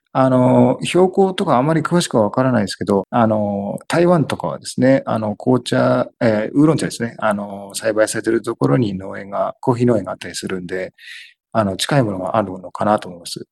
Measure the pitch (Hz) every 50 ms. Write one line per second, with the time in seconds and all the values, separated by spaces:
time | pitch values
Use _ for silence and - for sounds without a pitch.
0 | _ _ - 135 131 131 127 127 127 127 127 123 120 123 127 - - - - 175
1 | 185 185 185 202 190 190 185 - 202 170 135 120 131 151 160 160 151 - 170 175
2 | 165 - - 123 107 101 - 131 131 131 127 113 101 95 - - - 85 101 98
3 | 95 - - 123 117 110 107 107 104 101 101 101 101 101 98 - - - - 160
4 | 175 175 180 165 131 - - - - 85 69 - - - - - 123 131 135 -
5 | - - 113 113 110 107 104 - - 127 127 123 123 - 131 127 123 127 127 127
6 | 123 - _ - 120 113 107 107 110 - - 143 151 156 151 113 95 85 - -
7 | 117 117 - - - 107 104 101 101 101 98 101 101 98 95 - - 113 107 107
8 | 110 107 - 113 104 113 113 113 104 113 113 - 139 135 143 135 120 101 98 95
9 | 95 98 98 101 101 98 98 95 95 98 - - - - 117 113 123 120 120 104
10 | 92 92 101 90 - 92 - - - 95 95 92 90 85 92 95 92 90 _ _
11 | - - - - - - _ _ _ _ - 113 107 98 95 90 - - 151 143
12 | 123 104 98 92 92 90 - 110 107 95 92 95 92 - - - 107 104 107 104
13 | - 92 87 87 85 - - - - _